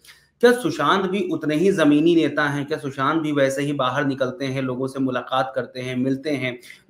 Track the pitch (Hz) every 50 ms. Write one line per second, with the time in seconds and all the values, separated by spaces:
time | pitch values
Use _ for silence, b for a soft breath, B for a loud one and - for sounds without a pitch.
0 | b b b b b b b _ - 247 240 247 - 160 - 147 147 147 175 196
1 | 190 180 185 208 180 - 160 156 - 147 151 156 180 196 175 151 156 147 147 147
2 | 156 170 170 165 156 143 147 156 147 143 139 143 135 143 156 143 143 139 - 139
3 | 135 143 156 165 156 151 147 143 135 135 135 139 143 147 147 139 131 127 123 143
4 | 147 139 135 135 135 127 123 - 139 135 131 139 131 127 127 123 135 131 135 139
5 | 135 127 123 123 - - 131 131 135 135 - 127 120 - - 127 127 127 127 123
6 | 127 135 135 135 - 156 147 127 127 127 120 B B B B B B